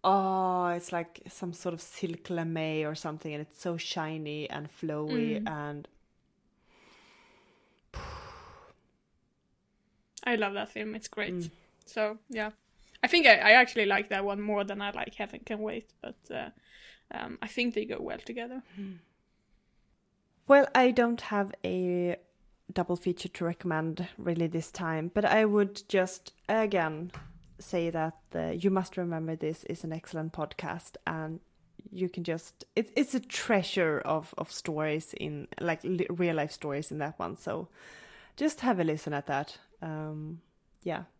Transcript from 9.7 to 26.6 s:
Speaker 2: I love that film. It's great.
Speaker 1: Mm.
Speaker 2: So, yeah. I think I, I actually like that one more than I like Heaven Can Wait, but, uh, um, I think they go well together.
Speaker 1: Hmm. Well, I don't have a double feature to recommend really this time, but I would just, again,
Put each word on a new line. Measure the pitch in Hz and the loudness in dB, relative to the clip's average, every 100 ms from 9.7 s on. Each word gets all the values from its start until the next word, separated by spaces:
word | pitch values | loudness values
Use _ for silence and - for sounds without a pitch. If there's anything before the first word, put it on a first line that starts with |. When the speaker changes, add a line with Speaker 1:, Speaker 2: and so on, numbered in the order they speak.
| _ _ _ _ - | _ _ _ _ -8
Speaker 2:
I | 247 226 | -2 0
love | 208 | 0
that | 202 208 | -2 -6
film. | 220 214 | -8 -8
It's | 214 - | -8 -10
great. | - 202 | -6 -4
Speaker 1:
Mm. | 180 165 - _ _ - | -4 -8 -12 _ _ -10
Speaker 2:
So, | - 214 220 _ | -2 -2 -2 _
yeah. | 233 214 - _ _ - - | -6 -6 -8 _ _ -20 -2
I | - | 4
think | 349 277 | 8 10
I, | |
I | 208 208 | 10 12
actually | 233 247 - 202 | 10 10 4 2
like | 202 208 | 2 2
that | 196 | -2
one | 202 202 | 0 -2
more | 208 208 | 0 0
than | 202 202 | 0 -4
I | 202 | -6
like | 202 - - | -6 -8 -6
Heaven | 208 - | -8 -8
Can | - 214 | -8 -6
Wait, | 214 226 - _ | -4 -6 -12 _
but, | - - - | -14 -14 -10
uh, | - - - _ - - - _ | -8 -8 -12 _ -20 -20 -20 _
um, | - - - | -10 -10 -10
I | 214 | -8
think | - 240 | -2 0
they | 220 | -2
go | 220 - | -4 -6
well | - - | -6 -8
together. | - 240 240 254 - 190 | -10 -10 -10 -12 -14 -12
Speaker 1:
Hmm. | 196 175 _ _ _ _ _ _ _ _ _ _ _ _ _ _ - | -12 -12 _ _ _ _ _ _ _ _ _ _ _ _ _ _ 8
Well, | 277 269 | 8 10
I | - 254 | 6 6
don't | 247 240 233 | 6 4 2
have | - 208 196 - | -2 0 0 -2
a | 185 185 180 180 175 175 _ _ _ _ _ | -2 0 0 2 0 -2 _ _ _ _ _
double | - 175 175 | -2 0 0
feature | - 175 - | 0 -2 -6
to | - | -4
recommend | 170 170 180 156 160 156 175 - | -4 -2 -2 0 0 -4 -6 -4
really | - 170 165 | -2 2 2
this | 165 160 | 0 -4
time, | - 170 160 165 | -4 -2 -2 0
but | 208 | 2
I | 208 220 | 4 6
would | 214 208 202 202 - | 6 4 2 0 0
just, | 196 185 - - _ - | 2 2 -4 -16 _ 0
again, | 220 | 2